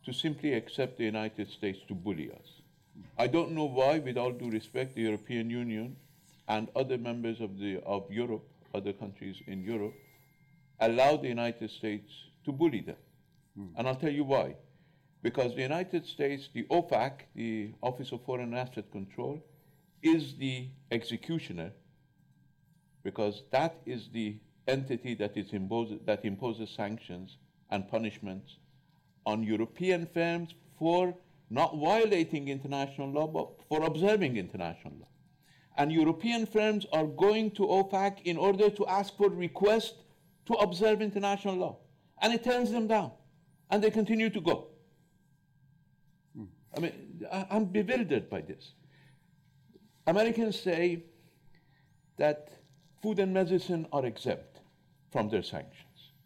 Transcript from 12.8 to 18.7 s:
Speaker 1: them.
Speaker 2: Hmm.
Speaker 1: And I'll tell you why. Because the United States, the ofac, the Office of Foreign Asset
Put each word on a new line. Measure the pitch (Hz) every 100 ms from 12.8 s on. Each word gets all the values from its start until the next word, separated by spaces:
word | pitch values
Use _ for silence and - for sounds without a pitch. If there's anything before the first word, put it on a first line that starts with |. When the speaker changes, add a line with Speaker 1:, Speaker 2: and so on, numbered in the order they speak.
Speaker 1:
them. | - - _ _ _ _ _ -
Speaker 2:
Hmm. | 98 82
Speaker 1:
And | 123
I'll | 131
tell | 156
you | 143
why. | 139 135 71 - - _ _ _ _ _
Because | - 120 123
the | 117
United | 131 160 185 175
States, | - - 143 139 -
the | 120
ofac, | - 170 170 117 131 135 - -
the | 113 110 104 -
Office | 120 127 135
of | 120
Foreign | - 127 120
Asset | 120 127